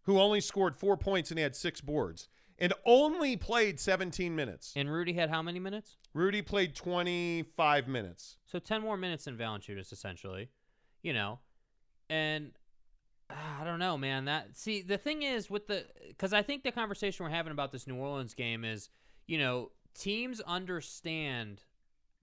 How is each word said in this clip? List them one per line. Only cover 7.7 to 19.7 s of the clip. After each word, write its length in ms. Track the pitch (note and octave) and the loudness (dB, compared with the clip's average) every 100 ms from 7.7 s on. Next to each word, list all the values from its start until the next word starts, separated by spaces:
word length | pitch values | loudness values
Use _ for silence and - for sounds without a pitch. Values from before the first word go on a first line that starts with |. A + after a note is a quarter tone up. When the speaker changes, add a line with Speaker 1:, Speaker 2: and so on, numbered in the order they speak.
| D3 B2+ | 6 2
Speaker 1:
minutes. 480 | B2+ F#2 E2+ - - _ | -4 -4 -10 -18 -20 _
Speaker 2:
So 120 | F3 | -8
ten 240 | - A3 | -2 -2
more 140 | A3 G3 | 0 -2
minutes 280 | F#3 D#3 | -2 -4
than 120 | D3 A#2 | -8 -6
Valanciunas, 560 | A2+ G#2 - G2 F#2 | -4 -6 -8 -10 -10
essentially. 580 | G2 G2 F2+ G2 F#2 B2 _ _ _ _ _ | -10 -10 -8 -8 -8 -10 _ _ _ _ _
You 120 | E3+ | -4
know, 260 | A#2 G2+ B2 _ _ _ _ _ _ - | -2 -2 -4 _ _ _ _ _ _ -4
and, 440 | D#3 D#3 D#3 C#3+ - - _ - _ _ _ _ | -2 0 -2 -6 -16 -20 _ -20 _ _ _ _
ah, 300 | D3 D#3 C#3+ | -12 -10 -6
I 40 | |
don't 140 | E3 E3+ | -4 0
know, 200 | F#3 C#3+ | 0 0
man. 280 | C3+ C3+ C#3 | 0 -2 0
That, 300 | D3+ G2 - | -2 -4 -8
see, 260 | A3 G#3 | -4 -4
the 160 | F3+ G3+ | 0 -2
thing 240 | D4 D#4 | 0 -2
is 280 | C#4 A#3+ - | 0 -2 -2
with 160 | G#3 G#3 | -6 -2
the, 180 | F#3+ - - - - | -4 -4 -18 -20 -4
'cause 160 | F#3+ | 2
I 100 | G#3 | 2
think 200 | G#3 C#4+ | 2 -2
the 100 | B3+ | -2
conversation 520 | A#3+ G#3+ G3+ G3+ F3+ | -2 -4 -2 -2 -2
we're 60 | E3 | -2
having 220 | E3+ D#3+ | -2 -2
about 200 | D3 C#3 | -2 -4
this 140 | B2 C3+ | -4 -8
New 100 | B2+ | -6
Orleans 380 | C#3 C#3 A#2 | -4 -4 -6
game 300 | - A#2 A2+ | -4 -2 -2
is, 240 | A2+ G#2+ - _ _ - - | -4 -6 -10 _ _ -20 -4
you 120 | D#3 | 0
know, 340 | C3 B2 - | 2 0 -4